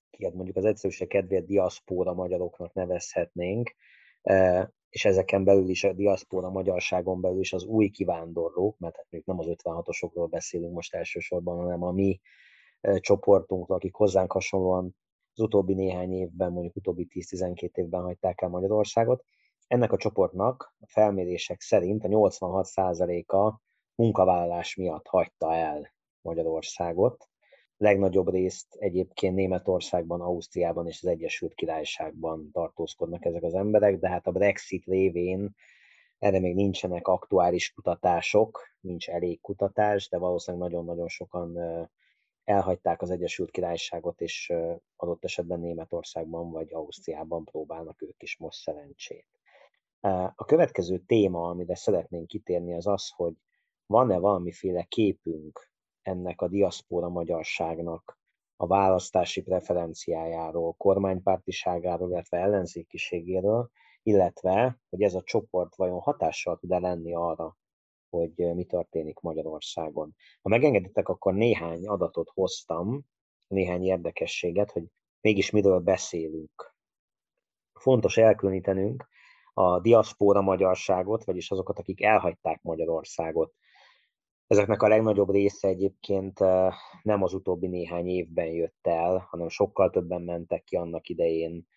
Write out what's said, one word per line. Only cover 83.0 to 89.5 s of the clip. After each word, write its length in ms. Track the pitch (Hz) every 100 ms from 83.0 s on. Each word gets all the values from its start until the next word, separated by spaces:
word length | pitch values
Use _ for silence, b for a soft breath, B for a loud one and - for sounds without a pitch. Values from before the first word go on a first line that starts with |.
| 78 - 82 80 78 b b b b b b _ _ _ _
Ezeknek 340 | 104 101 101
a 60 | 107
legnagyobb 440 | 110 110 101 98
része 360 | 98 101 - 98
egyébként, 720 | 92 98 - - 98 95 92
ö, 280 | 95 92 92 92 B B
nem 220 | 107 101
az 100 | 92
utóbbi 340 | 95 - 90 92
néhány 400 | 90 85 87 87
évben 380 | 92 82 82 85
jött 420 | 82 82 - 90
el, 400 | 82 85 92 90
hanem 200 | 85
sokkal 400 | 82